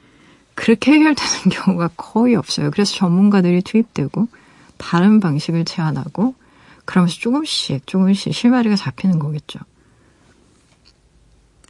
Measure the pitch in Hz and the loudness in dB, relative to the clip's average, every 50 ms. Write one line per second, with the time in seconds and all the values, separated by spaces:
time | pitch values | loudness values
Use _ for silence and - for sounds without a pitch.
0 | _ _ _ _ _ _ _ _ _ _ _ - - - 226 220 - 254 302 302 | _ _ _ _ _ _ _ _ _ _ _ -4 0 2 2 2 4 4 4 6
1 | 311 311 294 - - - - - - 185 - - - 196 180 170 170 165 - - | 6 4 2 0 -2 -4 -6 -2 0 -2 -2 0 0 -2 0 0 -2 -4 -6 -8
2 | - - - 220 233 247 233 185 127 - - - 147 147 147 - 202 196 - - | -14 -6 -2 0 2 2 2 0 0 -4 -6 -4 -4 -2 -2 0 -2 -2 -2 -2
3 | 190 175 170 185 202 208 202 196 180 175 175 180 180 - - 220 226 - _ - | 0 2 4 4 4 4 4 4 4 4 2 0 0 0 0 0 0 0 _ -6
4 | 143 135 - - 220 - - _ _ _ _ _ _ _ _ - - - - 170 | -6 -4 -2 -4 -4 -4 -6 _ _ _ _ _ _ _ _ -18 -8 -2 0 2
5 | 180 208 214 214 196 170 139 147 - - 165 165 160 - - - 160 156 147 139 | 4 4 4 4 4 2 0 -2 -2 -2 -2 -2 -4 -4 -4 -4 -4 -4 -4 -4
6 | - 156 - - 202 262 262 - _ _ _ _ _ - - _ _ - - 190 | -8 -8 -4 -2 -2 -2 -2 -6 _ _ _ _ _ -20 -20 _ _ -2 0 2
7 | 175 175 156 - - 233 247 294 320 302 - - - - 143 135 - - - 190 | 2 2 0 -4 -4 -2 -2 -2 -2 -4 -6 -6 -6 -6 -6 -8 -6 -4 -2 0
8 | 190 190 202 196 - 165 156 - - 240 254 254 233 220 208 196 - 139 - - | 2 2 2 0 -2 -6 -4 0 0 2 2 2 2 0 0 0 -2 -6 -6 -2
9 | - 190 180 160 143 147 151 151 - - - - - - _ _ _ _ _ _ | -2 0 0 0 -2 -4 -6 -8 -10 -14 -16 -18 -20 -20 _ _ _ _ _ _
10 | _ _ _ _ _ _ _ _ _ _ _ _ _ _ _ _ _ _ _ _ | _ _ _ _ _ _ _ _ _ _ _ _ _ _ _ _ _ _ _ _
11 | _ _ _ _ _ _ _ _ _ _ _ _ _ _ | _ _ _ _ _ _ _ _ _ _ _ _ _ _